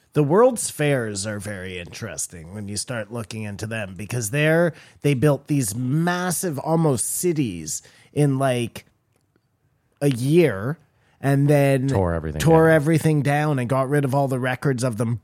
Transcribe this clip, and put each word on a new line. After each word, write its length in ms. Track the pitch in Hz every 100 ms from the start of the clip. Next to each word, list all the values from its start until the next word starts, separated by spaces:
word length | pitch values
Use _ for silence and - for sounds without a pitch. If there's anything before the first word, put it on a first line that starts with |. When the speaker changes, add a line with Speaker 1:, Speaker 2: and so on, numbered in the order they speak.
| _
Speaker 1:
The 100 | 147
World's 460 | 143 185 254 233 -
Fairs 560 | - 147 135 110 101 107
are 120 | 104
very 380 | 104 98 95 92
interesting 760 | 87 - 110 78 - 87 80
when 140 | 104 101
you 100 | 104
start 340 | - 120 101
looking 320 | 120 107 110
into 240 | 107 101 110
them 260 | 113 95 92
because 360 | 104 127 104
there 420 | 143 156 160 170 - - _
they 120 | 147
built 340 | 139 151 135 -
these 280 | 143 117 113
massive, 840 | 127 151 175 180 180 165 185 143
almost 460 | - 165 160 123 -
cities 800 | - 180 156 123 87 78 - - - _
in, 280 | - 147 131
like, 460 | 135 123 113 - - _ _ _ _ _ _ _ _ _ _ _
a 80 | 147
year 720 | 117 135 170 156 98 113 165 _ _ _ _
and 280 | 131 139 147
then 400 | 147 139 139 135
Speaker 2:
Tore 260 | 117 87
everything 260 | 82 78 73
Speaker 1:
tore 280 | 160 160 160
Speaker 2:
down. 80 | 160
Speaker 1:
everything 460 | 147 160 160 151
down 340 | 135 147 151 135
and 100 | 120
got 220 | 135 131
rid 160 | 147 139
of 80 |
all 140 | 139 135
the 120 | 131
records 440 | 127 127 143 127
of 140 | 127 107
them, 220 | 117 117